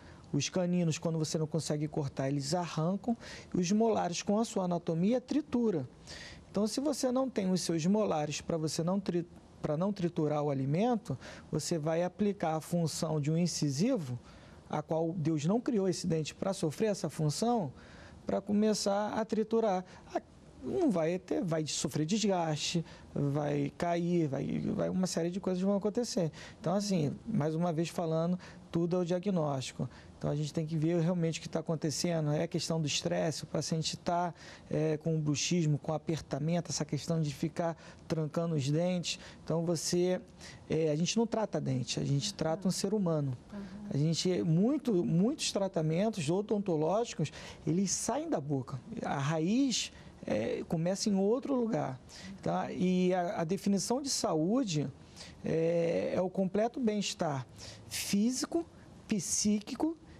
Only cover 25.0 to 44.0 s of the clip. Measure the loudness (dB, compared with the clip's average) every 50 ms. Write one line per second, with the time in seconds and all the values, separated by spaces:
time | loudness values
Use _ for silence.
25 | 0 0 0 0 -2 -2 -2 -2 -2 -2 0 2 2 2 2 2 0 0 0 0
26 | -2 0 0 0 0 0 -2 -6 -14 -16 -12 -6 -2 0 0 0 0 2 2 2
27 | 2 0 -2 -4 -4 -2 0 2 2 2 2 2 2 2 2 0 0 -2 -2 -2
28 | 0 0 2 2 2 2 0 -2 -4 -8 -18 -20 -8 -4 0 0 2 2 2 2
29 | 2 2 0 0 0 0 2 2 2 2 0 -2 -4 -6 -6 -6 -6 -6 -6 -10
30 | -20 -20 -10 -6 -2 -2 0 0 -2 -2 -2 -2 -2 0 0 0 2 2 2 2
31 | 2 2 2 2 0 0 -2 -4 -6 -6 -4 -4 -2 -2 -2 -2 -2 -2 -2 0
32 | 0 0 0 0 2 2 2 0 0 0 -2 -2 -2 0 0 0 0 0 0 -2
33 | -2 0 0 0 0 0 0 -2 -4 -4 -4 -2 -2 0 0 -2 -2 -2 -4 -4
34 | -2 0 0 2 0 0 -4 -6 -14 -20 -20 -18 -8 -4 -2 0 2 2 0 0
35 | 0 0 0 2 2 0 0 0 0 2 2 4 4 4 2 2 0 -2 -4 -4
36 | -2 -4 -4 -4 -4 -4 -4 -2 0 0 0 0 -2 -2 -4 -4 -4 -2 -4 -4
37 | -2 -2 0 0 0 -2 -2 -2 -4 -4 -2 -2 -2 -2 -2 -6 -10 -20 -20 -14
38 | -8 -4 -2 -2 -2 0 0 -2 0 0 0 0 2 2 2 2 2 2 0 -2
39 | -2 -4 -6 -8 -10 -16 -18 -10 -4 -2 -2 0 0 0 0 0 0 0 2 4
40 | 4 4 2 0 -4 -8 -18 -18 -18 -18 -18 -12 -6 -2 0 2 2 2 2 2
41 | 0 2 2 2 2 2 0 0 -2 0 -2 -2 0 0 0 0 -2 -2 -2 -2
42 | 0 2 2 0 0 -2 -2 -2 -2 0 0 0 0 0 0 0 0 0 0 2
43 | 2 2 2 2 0 0 -2 -6 -8 -14 -14 -14 -12 -12 -12 -12 -8 -4 0 2